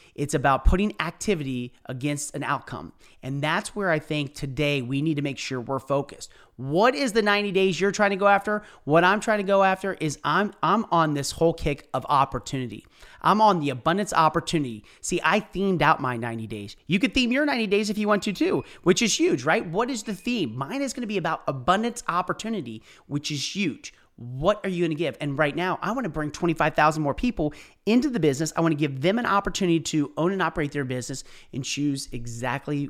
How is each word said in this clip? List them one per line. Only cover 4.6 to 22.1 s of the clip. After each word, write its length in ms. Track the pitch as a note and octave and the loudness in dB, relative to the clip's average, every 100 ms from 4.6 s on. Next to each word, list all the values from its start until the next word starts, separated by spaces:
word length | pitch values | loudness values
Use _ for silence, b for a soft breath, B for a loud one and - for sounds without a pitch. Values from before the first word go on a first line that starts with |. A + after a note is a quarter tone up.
| D3 C#3+ | 0 0
we 180 | A#2+ C#3 | -2 -2
need 140 | D#3 | 0
to 80 | D3 | -2
make 160 | C#3+ B2+ | -2 -6
sure 200 | - B2+ | -6 -6
we're 200 | A#2 C3+ | -4 -4
focused. 520 | - C#3+ - - - b b - | 0 -2 -2 -12 -18 b b -10
What 380 | C3+ D#3+ A#3+ | -2 4 4
is 200 | C#4+ C4 | 4 0
the 80 | A3 | 2
ninety 280 | G#3 G3+ G3+ | 2 2 2
days 300 | F#3 G3 D#3+ | 2 2 2
you're 100 | G3 | 0
trying 200 | G3 G3+ | 2 2
to 60 | G3 | 4
go 120 | G3+ | 4
after? 360 | G3 G#3+ G#3 B B | 4 2 -4 B B
What 180 | - D#3+ | 2 6
I'm 160 | F3+ G#3 | 6 2
trying 200 | A3+ G#3+ | 0 0
to 60 | |
go 180 | G3 G3 | 2 4
after 320 | F#3+ F#3+ G3 | 4 2 -2
is 240 | - D#3 C#3+ | -2 -4 -2
I'm, 280 | D3 E3+ G#3 - | 0 2 0 0
I'm 220 | D#3 G#3+ - | 2 2 2
on 220 | E3+ D#3 | 2 4
this 160 | C#3+ C#3 | 0 -2
whole 240 | - E3 | 2 2
kick 340 | E3 D#3 C#3+ - | 2 -2 -4 -4
of 100 | C3 - | -6 2
opportunity. 720 | C#3 C3+ B2+ - C#3 A#2+ G#2+ - B B B | 2 2 -2 -6 -6 -6 -10 -18 B B B
I'm 180 | - G#3 | 2 6
on 200 | G#3+ F3+ | 6 6
the 100 | C#3+ | 0
abundance 420 | B2 D#3+ F#3 G#3 | 0 0 0 0
opportunity. 720 | - D#3 E3+ - E3 C3 G#2+ - B | 2 2 2 0 -2 -2 -6 -14 B
See, 180 | - F3 | -4 0
I 160 | D#3 G#3 | 2 2
themed 400 | G#3+ F3 G3 F3 | 0 -4 0 4
out 220 | D3 - | 4 4
my 160 | C3 A#2 | 0 -4
ninety 280 | A#2 A2+ A2 | -4 -6 -8
days. 300 | G#2+ G2+ - - | -10 -12 -12 -2
You 120 | F3 | 0
could 160 | B3 | 2
theme 180 | C4 A#3+ | 0 0
your 140 | C4 D4 | 2 0
ninety 200 | B3 G#3+ | 0 0
days 220 | G3+ G#3+ | 0 0
if 80 | G#3 | -2
you 120 | G#3 | 2
want 160 | G#3 | 2
to 100 | G#3+ | 0
too, 280 | F3+ F4 F3 - B | -2 0 0 -4 B
which 180 | E3 F#3 | 2 4
is 180 | A3+ - | 2 2
huge, 260 | E4 D3+ | 2 2
right? 220 | C3+ G3+ F3+ | 2 0 0
What 220 | F3 B3 | -2 -2
is 140 | A#3+ | -4
the 120 | A3+ | -6
theme? 400 | F#3 A#3+ A#3+ C3 | -6 -4 -2 -4
Mine 280 | A#2+ C3+ C4+ | -4 -6 -4
is 100 | C#4 | -6
gonna 140 | - A3 | -6 -4
be 100 | G3+ | -4
about 280 | D#3+ C3+ - | -2 -4 -4
abundance 540 | C3+ B2 F#3+ A#3 - | -4 2 2 0 -4
opportunity, 760 | - | -4